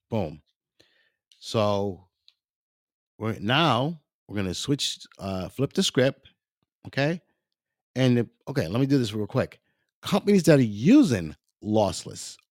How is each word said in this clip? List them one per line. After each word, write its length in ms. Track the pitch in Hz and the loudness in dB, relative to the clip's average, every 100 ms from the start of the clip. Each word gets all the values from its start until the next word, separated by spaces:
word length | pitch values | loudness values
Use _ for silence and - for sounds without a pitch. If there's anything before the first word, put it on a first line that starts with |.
| _ | _
Boom. 320 | 113 80 76 _ _ _ _ _ _ _ _ _ _ | -6 -4 -8 _ _ _ _ _ _ _ _ _ _
So 720 | - 117 104 101 101 90 _ _ _ _ _ _ _ _ _ _ _ - | -6 -2 0 0 -4 -8 _ _ _ _ _ _ _ _ _ _ _ -10
we're, 200 | 107 104 | -8 -6
now 600 | 101 139 165 117 147 165 _ _ - | -2 0 2 0 -2 -6 _ _ -10
we're 100 | 101 | -6
gonna 160 | 92 | -4
switch, 520 | 85 - 147 - - - - | -4 -4 -4 -4 -8 -16 -12
uh, 300 | 98 92 87 | -8 -6 -8
flip 240 | - 139 | -6 -4
the 100 | - | -2
script, 460 | 190 135 131 - - _ _ _ _ _ - | 0 2 0 -2 -12 _ _ _ _ _ -10
okay? 340 | 135 143 175 - _ _ _ _ _ _ 123 | -4 -2 -4 -10 _ _ _ _ _ _ 0
And 220 | 131 120 | 2 2
the, 120 | - _ - | 0 _ -8
okay, 220 | 135 80 | -4 -2
let 100 | 120 | 0
me 80 | 135 | 0
do 100 | 139 | 0
this 160 | 110 | 0
real 140 | 107 101 | -4 -4
quick. 320 | 127 98 - _ _ _ _ | -2 -4 -8 _ _ _ _
Companies 420 | - 185 196 202 | -4 -2 2 4
that 140 | 165 143 | 6 6
are 40 | |
using 760 | 117 101 147 294 202 104 80 76 _ _ | 4 2 6 6 6 2 -4 -10 _ _
lossless 760 | 104 107 95 92 - - - - _ | -2 2 2 -2 -10 -14 -16 -18 _